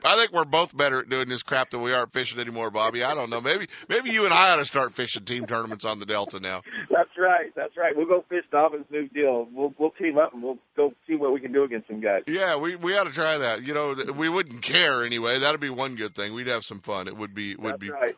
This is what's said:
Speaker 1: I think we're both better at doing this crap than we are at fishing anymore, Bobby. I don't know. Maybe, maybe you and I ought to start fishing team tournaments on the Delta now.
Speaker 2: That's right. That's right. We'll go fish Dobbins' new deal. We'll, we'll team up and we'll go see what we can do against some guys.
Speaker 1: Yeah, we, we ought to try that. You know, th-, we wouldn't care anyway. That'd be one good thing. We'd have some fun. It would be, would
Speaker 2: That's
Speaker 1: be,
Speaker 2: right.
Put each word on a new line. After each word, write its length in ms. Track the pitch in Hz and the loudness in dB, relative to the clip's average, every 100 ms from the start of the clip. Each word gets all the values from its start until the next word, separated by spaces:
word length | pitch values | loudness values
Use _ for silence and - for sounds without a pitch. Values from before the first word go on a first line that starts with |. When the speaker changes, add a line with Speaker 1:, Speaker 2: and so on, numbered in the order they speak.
Speaker 1:
I 120 | - 208 | 2 4
think 160 | 226 | 4
we're 120 | 175 | 2
both 300 | 151 156 170 131 | 2 2 2 2
better 240 | 143 131 | 2 0
at 80 | 120 | -2
doing 180 | 131 127 | -2 -2
this 140 | 123 | -4
crap 280 | - 135 127 | -2 -2 -2
than 120 | 123 | -2
we 100 | 120 | 0
are 120 | 127 | 0
at 80 | 120 | 0
fishing 260 | - 117 120 | -2 -4 -4
anymore, 320 | 120 117 113 | -6 -4 -4
Bobby. 320 | 104 110 120 | 0 0 0
I 120 | 127 | -2
don't 140 | 151 120 | -2 -4
know. 120 | 117 | -2
Maybe, 260 | 123 185 196 - - | 0 -2 -4 -12 -4
maybe 220 | 208 254 | -2 0
you 140 | 220 | 2
and 80 | 202 | 4
I 180 | 170 190 | 8 8
ought 40 | 170 | 6
to 80 | |
start 280 | 139 139 127 | 2 0 0
fishing 320 | 101 120 120 | -2 -6 -6
team 220 | 98 123 110 | -4 -6 -2
tournaments 380 | 117 113 107 | -2 -2 -6
on 140 | 113 107 | -6 -4
the 80 | 101 | -2
Delta 340 | 104 101 98 | -2 -2 -6
now. 220 | 92 92 - - - | -6 -6 -8 -10 -2
Speaker 2:
That's 200 | 170 170 - | 0 0 2
right. 360 | 185 175 160 | 4 4 0
That's 220 | - 143 - | -8 -8 -2
right. 180 | 170 | -2
We'll 120 | 151 165 | 0 2
go 180 | 180 - | 2 0
fish 140 | 175 - | -6 0
Dobbins' 360 | 147 156 147 139 | 2 2 2 -8
new 180 | 147 143 | -6 -6
deal. 380 | 143 139 123 117 | 0 2 2 -2
We'll, 220 | 123 143 135 | -4 -4 0
we'll 140 | 156 | -2
team 260 | - 170 143 | 0 0 2
up 160 | 156 | 2
and 100 | 120 | 0
we'll 140 | 120 127 _ | -8 -8 _
go 200 | - 143 - - | 0 0 0 -4
see 100 | 156 | 0
what 180 | 139 | 2
we 60 | 135 | 0
can 120 | 127 | 0
do 120 | 135 | 2
against 240 | 139 113 - | 2 0 -8
some 120 | 107 | -4
guys. 220 | 110 98 - | 0 0 0
Speaker 1:
Yeah, 280 | 170 190 151 | 0 2 0
we, 200 | 160 180 | -2 -2
we 200 | 175 202 | 0 2
ought 80 | |
to 80 | 185 | 0
try 240 | 139 160 156 | 0 0 2
that. 260 | 127 110 | 0 0
You 120 | 127 | -2
know, 200 | 147 147 | -2 0
th-, 160 | 135 127 | -2 -4
we 180 | 139 160 | -2 0
wouldn't 320 | 180 165 120 | 0 -2 -6
care 420 | 113 160 165 131 | -2 2 2 2
anyway. 360 | 120 120 117 127 | -2 -2 0 0
That'd 200 | 143 151 | 0 0
be 80 | 143 | -4
one 280 | 127 135 120 | -4 -6 -6
good 180 | 107 | -8
thing. 180 | 98 101 | -6 -8
We'd 140 | 113 123 | -6 -4
have 180 | 120 | -4
some 160 | - 104 | -6 -12
fun. 280 | 98 101 92 | -8 -6 -6
It 80 | 104 | -10
would 180 | 104 | -10
be, 220 | 101 101 95 | -8 -8 -8
would 180 | 107 | -8
Speaker 2:
That's 60 | 110 | -8
Speaker 1:
be, 100 | 101 | -8
Speaker 2:
right. 260 | 113 123 | -4 -4